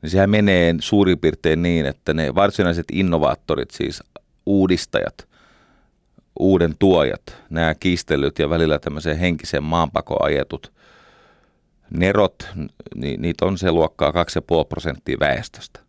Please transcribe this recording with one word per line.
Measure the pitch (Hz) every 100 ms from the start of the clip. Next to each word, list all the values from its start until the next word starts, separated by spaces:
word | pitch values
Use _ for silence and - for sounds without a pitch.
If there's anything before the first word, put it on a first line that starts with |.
niin | 78
sehän | 92 98
menee | 107 101 90 85 82
suurin | - 104 95 85
piirtein | 80 73 82 80
niin, | 87 85 71
että | 69 -
ne | 78 76
varsinaiset | 71 101 - 92 85 -
innovaattorit, | 90 95 82 71 64 - 76 62
siis | - - - - - _ _ -
uudistajat, | 98 95 90 - - 50 - - _ _ _ _ _ _ _ _ _ _ -
uuden | 95 95 85 76
tuojat, | 98 87 69 50 - - _
nämä | 80 80
kiistellyt | 78 92 87 - 73 69 -
ja | 76
välillä | 82 82 73
tämmöiseen | 76 73 80 78
henkiseen | 90 80 - 71
maanpakoon | 76 82 80 - - -
ajetut | 71 73 - - - _ _ _ _ _ _ _ _ _ _ _ _
nerot, | 80 92 101 95 _ - 87 73 _ -
ni-, | - 69 -
niitä | 85 - 87
on | 92
se | 92
luokkaa | 82 78 - 71
kaksi | 82 85 85
ja |
puoli | - 82
prosenttia | 76 85 85 67 - 65
väestöstä. | 71 65 - - - -